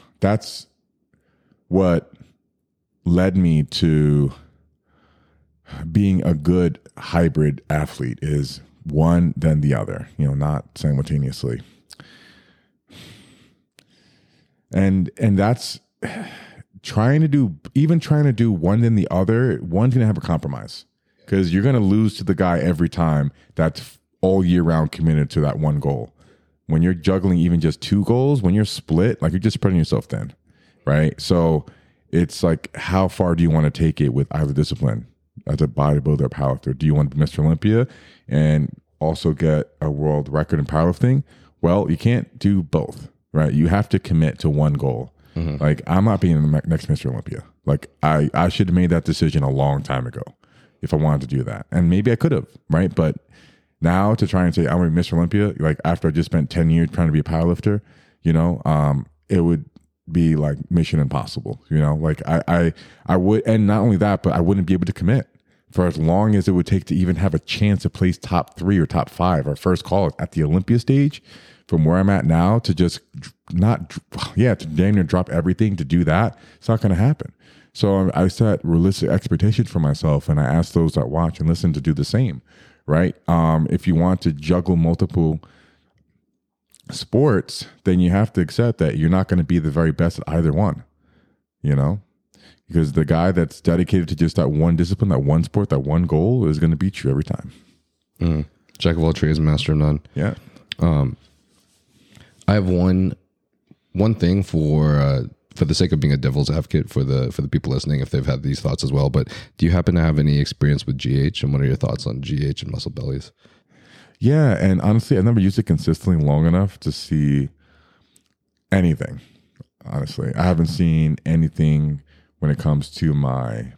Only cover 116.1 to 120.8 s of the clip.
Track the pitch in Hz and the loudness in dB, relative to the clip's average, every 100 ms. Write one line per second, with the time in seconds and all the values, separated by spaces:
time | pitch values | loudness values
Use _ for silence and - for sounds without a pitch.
116.1 | 85 73 73 82 87 98 - - 69 - | 2 2 2 2 2 0 -4 -8 -8 -4
117.1 | 78 73 71 69 _ _ _ _ _ _ | 0 2 0 -2 _ _ _ _ _ _
118.1 | _ _ _ _ _ - 95 87 76 - | _ _ _ _ _ -2 2 2 0 -6
119.1 | - - _ _ - - _ - 71 73 | -12 -18 _ _ -20 -20 _ -10 -8 -8
120.1 | - 64 - 90 85 80 80 | -6 -6 0 0 2 0 0